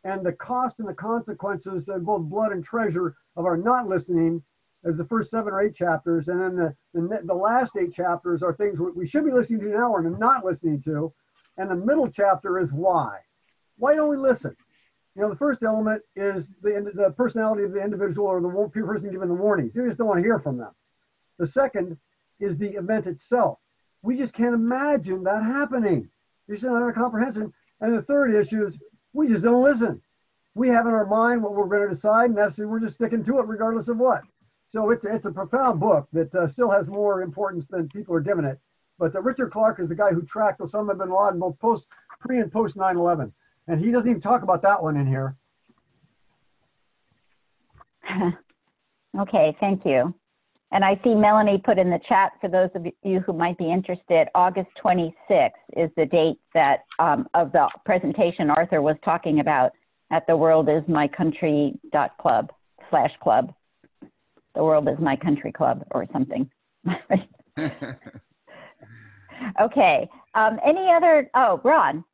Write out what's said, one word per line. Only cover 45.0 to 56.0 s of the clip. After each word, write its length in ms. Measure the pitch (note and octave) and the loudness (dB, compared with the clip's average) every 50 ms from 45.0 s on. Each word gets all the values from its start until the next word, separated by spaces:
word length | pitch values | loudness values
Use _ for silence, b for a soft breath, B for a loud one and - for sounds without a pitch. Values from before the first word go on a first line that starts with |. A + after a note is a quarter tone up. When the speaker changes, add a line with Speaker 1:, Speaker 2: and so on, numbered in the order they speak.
| C#3 | 0
Speaker 1:
here. 280 | C3 C3+ C3+ C3+ C3+ C3+ _ _ _ _ _ _ _ _ _ _ _ _ _ _ _ _ _ _ _ _ _ _ _ _ _ _ _ _ _ _ _ _ _ _ _ _ _ _ _ _ _ _ _ _ _ _ _ _ - - _ _ _ - | 0 -2 -2 -4 -6 -8 _ _ _ _ _ _ _ _ _ _ _ _ _ _ _ _ _ _ _ _ _ _ _ _ _ _ _ _ _ _ _ _ _ _ _ _ _ _ _ _ _ _ _ _ _ _ _ _ -20 -20 _ _ _ -14
Speaker 2:
<laughs> 340 | - F#3+ F#3 G3 F3 E3 - _ _ _ _ _ _ _ _ _ _ _ _ _ _ - | -8 -4 -2 -2 -2 -4 -6 _ _ _ _ _ _ _ _ _ _ _ _ _ _ -6
Okay, 400 | G3 G3+ G3 - F#3+ D#3 D#3 D3+ - | -6 -4 0 2 4 4 4 2 0
thank 260 | - G3 G3 F#3+ - | 0 0 0 0 2
you. 260 | F3 C3+ B2+ B2 E3+ F3+ _ _ _ _ _ _ _ _ _ _ _ | 2 2 2 2 0 -4 _ _ _ _ _ _ _ _ _ _ _
And 120 | - G3 G3 | 0 2 2
I 160 | F#3+ G3 G3 - | 2 2 2 2
see 100 | B3 A3+ | 2 4
Melanie 480 | G#3+ G#3+ G#3 G#3+ A3 G#3 G#3 G3 F#3+ G3 | 6 6 6 6 6 4 4 2 2 2
put 140 | - G#3+ | 2 2
in 140 | F#3 F#3 F3+ | 4 4 2
the 80 | F3 - - - | 2 -2 0 0
chat, 220 | F3+ F#3 G3 - - _ | 2 2 2 2 -2 _
for 60 | - | -6
those 240 | F#3 F3 F#3 F#3 F3+ - | 0 2 2 2 2 -2
of 140 | F#3 E3 - - _ _ | -6 -8 -8 -10 _ _
you 160 | G3 F#3+ F#3 | -2 -2 0
who 120 | F#3 - | -2 -2
might 280 | F3+ D#3+ E3 F3 F3+ - | -2 -2 -2 -2 -2 -4
be 120 | F3 D#3+ | -2 -2
interested, 560 | F3 F#3+ F#3+ - F3+ F3+ _ _ F3 D#3+ D3+ - _ | -2 -2 -2 -4 -8 -8 _ _ 4 4 4 4 _
August 360 | F3 F3+ F#3 F3+ G3 F3+ - _ | 2 2 4 2 -2 -8 -8 _
twenty-sixth 840 | - - G3 F3+ F3+ E3+ D#3+ - _ - - G3+ E3 C3 E3+ - - _ - - | -4 0 0 2 2 0 -2 -6 _ -2 2 4 4 4 2 0 -8 _ -10 -4
is 140 | - E3+ D#3+ _ | -2 -2 -2 _
the 120 | - | -2